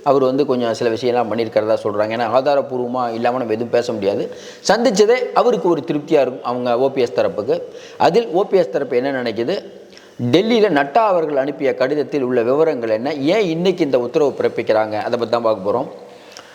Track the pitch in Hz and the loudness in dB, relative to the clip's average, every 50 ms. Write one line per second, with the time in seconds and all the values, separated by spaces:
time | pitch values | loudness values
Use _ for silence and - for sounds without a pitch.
0 | - 143 135 139 131 127 131 139 147 143 131 123 120 113 110 - 120 113 113 110 | 0 2 2 4 4 2 2 0 0 0 0 0 0 -2 -2 0 0 -2 -2 0
1 | 127 123 120 120 117 107 107 117 113 110 - 107 107 107 110 107 - 110 104 104 | 0 0 0 0 0 0 -2 -2 -4 0 0 0 2 2 0 0 0 -2 -2 0
2 | 107 110 113 117 120 110 127 131 135 147 143 139 127 - 131 123 123 120 123 127 | -2 -2 0 -2 -2 2 2 2 2 2 0 0 0 -2 -6 -6 -4 -4 -4 -4
3 | 123 120 113 113 120 120 123 131 120 113 110 113 120 113 123 120 117 - 117 107 | -4 -4 -4 -2 -2 0 0 0 -2 -2 -2 -2 -2 0 0 0 0 0 -4 -2
4 | 98 98 104 - - - - - - - - - - - 190 226 240 269 202 190 | -2 -2 0 -2 -4 -6 -8 -14 -16 -18 -18 -6 0 0 2 4 2 2 4 6
5 | 208 208 240 254 247 - - 233 214 247 220 196 190 180 165 147 - - 147 147 | 6 6 6 4 0 0 2 2 4 4 2 2 2 0 0 0 -2 -4 -4 -6
6 | 143 - 160 143 135 131 127 - - 120 123 123 123 123 120 120 135 139 127 135 | -2 0 2 2 2 2 -2 -6 -6 -6 -6 -2 0 0 0 2 0 0 0 0
7 | 120 117 - 123 107 98 87 104 104 123 160 175 - - - - - - - - | -2 0 0 0 0 0 -2 -4 -2 -2 -4 -4 -4 -10 -16 -18 -20 -20 -2 2
8 | 104 151 170 233 233 226 151 180 208 196 196 185 165 - - 151 139 123 135 123 | 2 4 4 2 0 0 -2 -2 -2 2 2 0 0 0 -2 -4 -4 0 -2 -2
9 | 131 139 135 127 123 117 104 110 117 139 190 - - - - - - - - - | 0 0 -4 -4 -4 -4 -4 -2 -2 -2 -4 -6 -8 -12 -20 -20 -20 -20 -20 -20
10 | - - - - 123 120 123 170 208 220 247 220 208 208 156 139 143 143 - 233 | -20 -20 -10 -6 -2 2 2 4 4 4 4 4 4 4 4 2 0 2 2 2
11 | 220 208 185 175 160 151 147 131 135 147 143 - 143 131 120 - 127 135 151 151 | 2 4 2 0 0 0 0 -2 -2 -2 -4 -2 -2 -2 0 0 0 0 0 -2
12 | 135 120 - 147 135 127 127 120 110 120 131 147 160 160 147 123 113 113 110 110 | -4 -2 -2 -2 -2 0 0 0 2 2 2 2 2 2 0 -2 -2 -2 -2 -2
13 | 120 143 160 143 135 151 190 226 208 170 160 165 180 196 170 170 165 139 135 123 | -2 -4 -4 -2 0 0 2 2 0 0 -2 0 0 0 0 0 0 0 2 0
14 | 120 120 - 156 147 135 - - 117 117 - - 110 - 113 107 110 107 107 104 | 0 0 0 2 2 2 0 0 -2 -2 -2 -2 -2 0 2 2 0 0 -4 -4
15 | 107 113 117 117 117 107 117 120 117 110 110 98 92 - 104 120 151 - - - | -2 -2 -2 -2 -2 -2 -2 0 2 0 0 0 -2 -2 -2 -2 -4 -6 -10 -18
16 | - - - - - - - - - - | -20 -20 -20 -20 -20 -20 -20 -20 -20 -20